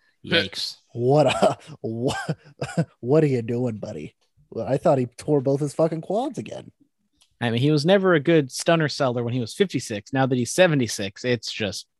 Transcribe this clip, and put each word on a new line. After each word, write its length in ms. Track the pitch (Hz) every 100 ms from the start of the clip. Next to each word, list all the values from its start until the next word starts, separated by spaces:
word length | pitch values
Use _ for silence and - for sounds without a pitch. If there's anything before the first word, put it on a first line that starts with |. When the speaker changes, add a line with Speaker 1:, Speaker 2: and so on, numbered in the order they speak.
| _ _ -
Speaker 1:
Yikes. 520 | 165 190 - - - _
Speaker 2:
what 340 | 120 123 147 135
a, 300 | - - - -
<laughs> 120 | 151
what, 360 | 120 113 127 - - - - - - - 156 _
what 240 | 117 151
are 40 | 156
you 140 | 127
doing, 360 | 113 120 123 110
buddy? 380 | 107 87 76 - _ _ _
Well, 160 | - 113
I 100 | 139
thought 200 | 175 139
he 80 | 123
tore 360 | - - 147
both 180 | 131 139
his 140 | 147
fucking 280 | - 160 165
quads 360 | - 196 277 220
again. 340 | 110 - - _ _ _ _ _ _ _
Speaker 1:
I 80 | 120
mean, 100 | 117
he 80 | 139
was 140 | 151 151
never 280 | 196 190
a 60 | 165
good 320 | 139 165 135
stunner 360 | - - 165 151
seller 360 | - 135 123
when 100 | 117
he 80 | 127
was 120 | 113
fifty-six. 600 | - 196 143 - 104 -
Now 120 | 135 131
that 120 | 127
he's 160 | 120
seventy-six, 720 | - 180 147 113 - 101 - 123
it's 260 | 123 -
just 340 | - 104 90 -